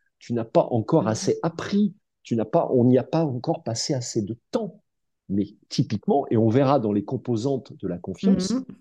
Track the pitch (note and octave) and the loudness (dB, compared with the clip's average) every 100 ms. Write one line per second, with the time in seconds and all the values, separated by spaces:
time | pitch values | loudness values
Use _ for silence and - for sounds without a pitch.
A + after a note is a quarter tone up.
0 | _ _ - A#2+ A2+ E3+ - A#2+ G#2 D#3+ | _ _ -6 -4 0 2 2 0 2 2
1 | G#2+ A2+ - - E3 - - G3+ G#3 - | 2 -2 0 0 -2 -4 -4 0 0 -2
2 | _ _ - A#2 G#2+ E3+ C3+ B2+ B2 B2+ | _ _ -4 -2 0 0 2 4 6 4
3 | B2 D#3+ D#3+ B2 C#3 E3 - A#2 - C3+ | 2 -2 -2 -4 -4 -4 -4 -6 -4 -4
4 | A#2+ A#2+ G2+ A2+ _ A#3+ G3+ - _ _ | -4 -6 -4 -8 _ -6 -6 -10 _ _
5 | _ _ - G2+ G2 - _ - B2 G2+ | _ _ -6 -4 -4 -8 _ -4 -2 -2
6 | - D#3 - A#2 A2+ A#2+ C3+ C#3+ G#2+ G#2 | 0 0 2 2 4 4 4 2 2 -2
7 | G2+ C3 - A2+ C3 C3 - - G2 F2 | -2 -6 -4 -4 -2 -4 -6 -12 -8 -8
8 | - F#3 G3 F#3 F#3+ B3 C4 - | -10 -4 2 2 0 -4 -6 -16